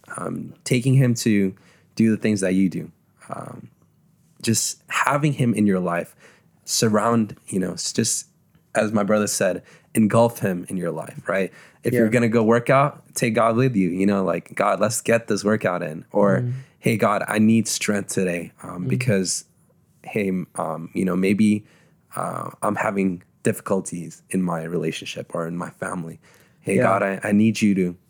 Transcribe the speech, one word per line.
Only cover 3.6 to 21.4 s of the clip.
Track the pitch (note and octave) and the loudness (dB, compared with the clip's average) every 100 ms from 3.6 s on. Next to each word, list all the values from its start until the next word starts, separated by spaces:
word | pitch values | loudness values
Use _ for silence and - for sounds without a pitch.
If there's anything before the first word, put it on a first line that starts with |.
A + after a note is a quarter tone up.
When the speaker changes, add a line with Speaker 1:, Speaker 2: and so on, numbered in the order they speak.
| - _ _ _ _ _ _ _ | -20 _ _ _ _ _ _ _
Speaker 1:
just | A2+ A2 - - - | -2 -2 -2 -8 -8
having | - B2+ C#3+ D3+ | -2 0 2 0
him | C#3 A#2+ | 0 0
in | G#2+ G#2 | 2 2
your | F#2 | 2
life, | F2+ E2+ - _ - _ _ _ - | 0 -4 -6 _ -20 _ _ _ -6
surround, | - A2+ G#2 A#2 A#2 G#2+ - - | -2 2 2 2 2 0 -6 -6
you | F#2+ | -4
know, | F#2 | -4
s-, | E2+ - | -6 -6
just | - A2+ - - _ _ _ _ A2+ | -4 -2 -4 -8 _ _ _ _ -2
as | G#2+ | 0
my | G#2+ | 0
brother | G2+ G#2+ G2+ | 0 0 0
said, | - F#2+ F2+ _ - _ | 0 -2 -2 _ -20 _
engulf | A2+ G#2 A#2 A#2 - | 0 4 4 2 2
him | G#2 F2 F2+ | -4 -4 -6
in | F#2 | -6
your | E2+ | -4
life, | E2 - - - | -6 -10 -10 -4
right? | F#2+ F#2 - - _ | -2 -2 -6 -20 _
If | A#2 | -2
you're | A#2+ A2 | 2 4
Speaker 2:
Yeah. | |
Speaker 1:
gonna | A#2+ A#2 | 4 4
go | A#2 | 4
work | A2 A#2 B2+ | 4 4 4
out, | C3+ D3 - _ - | 4 2 -2 _ -4
take | A#2+ A2+ | 0 2
God | A2+ A2+ | 2 2
with | C3 G#2+ | 2 2
you, | F2 | 0
you | F#2 G2 | 2 0
know, | G2 | 2
like, | F2 E2+ - - | 0 -4 -6 -2
"God, | G2+ G2 | 0 2
let's | G#2+ A2 | 0 0
get | - A2+ - | 0 0 0
this | G#2 | -2
workout | G#2 A2 F#2+ F2 | 0 0 -2 -4
in." | E2 D#2+ - | -6 -10 -4
Or, | G#2 G2+ F#2+ | 2 2 2
Speaker 3:
Mm. | B2 C3 - _ | -2 -6 -12 _
Speaker 1:
"Hey, | A2+ A2 | -2 2
God, | A2 G#2 - | 2 0 0
I | G#2+ | 4
need | A2 A2+ G#2 | 6 4 2
strength | - - G2+ - | -2 -2 -2 -2
today, | F#2+ F2+ F2 F2 _ | -2 -2 -2 -8 _
um, | F2+ F2+ F2+ | -14 -8 -4
Speaker 3:
Mm. | |
Speaker 1:
because, | B2+ - G2 F2+ - - _ _ _ _ _ | -2 0 0 0 -6 -10 _ _ _ _ _
hey, | - A2 G2 | -8 -4 -2
m-, | F#2 - - | -4 -6 -6
um, | D#2+ D#2+ D#2+ | -6 -6 -8
you | F#2+ F#2+ | -4 -2
know, | F2+ | 0
maybe, | F#2+ G2+ | 0 4